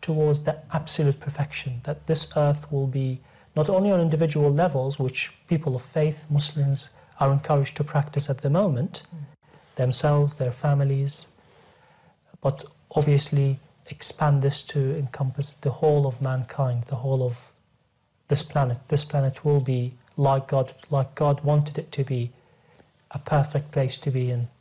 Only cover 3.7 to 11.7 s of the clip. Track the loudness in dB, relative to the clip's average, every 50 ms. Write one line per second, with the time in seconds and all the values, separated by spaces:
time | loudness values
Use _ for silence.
3.7 | 2 2 4 4 4 4 4 2 2 2 2 2 2 2 4 4 4 4 2 2
4.7 | 2 0 -2 -2 -2 -2 -4 -2 -2 -4 -6 -6 -10 _ _ _ -2 0 0 -2
5.7 | -4 -4 -6 -6 -2 0 0 0 0 -4 -6 -2 0 0 0 0 -2 0 0 0
6.7 | 0 0 -2 -8 -14 -20 -20 _ _ -2 0 2 2 2 2 2 2 2 2 0
7.7 | -2 -6 -6 -2 0 -2 -2 0 -2 -4 -2 -2 -2 -2 0 0 2 2 2 2
8.7 | 2 0 -2 -4 -6 -10 -16 -16 -16 -16 -16 -16 -18 _ _ _ _ -20 _ _
9.7 | _ -2 0 0 0 2 2 2 4 4 2 2 0 -2 -4 -4 -4 -2 0 2
10.7 | 2 4 2 2 2 0 0 -2 -2 -6 -8 -8 _ _ _ _ _ _ -20 _